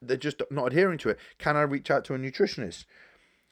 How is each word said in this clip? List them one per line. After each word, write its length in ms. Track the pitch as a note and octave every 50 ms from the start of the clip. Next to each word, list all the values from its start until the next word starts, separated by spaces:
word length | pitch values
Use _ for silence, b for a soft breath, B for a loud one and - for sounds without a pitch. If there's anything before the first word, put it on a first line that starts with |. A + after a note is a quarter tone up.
| -
they're 140 | B2 C3
just 260 | C3 - D3 C#3 - - -
not 180 | C#3 C#3+ B2+ B2+
adhering 300 | B2+ D#3+ F#3+ G3 E3+ D3
to 120 | - A2+
it. 80 | G#2 - B B B B
Can 180 | - D3+ D3
I 60 | D3 D3+
reach 280 | C#3+ C#3 C#3 - -
out 140 | C#3+ C3 -
to 80 | - -
a 40 | C3
nutritionist? 680 | C3 C3+ C3+ - G3+ - - - A#2+ F2 E2 - - _ b b b b b b b b b b b b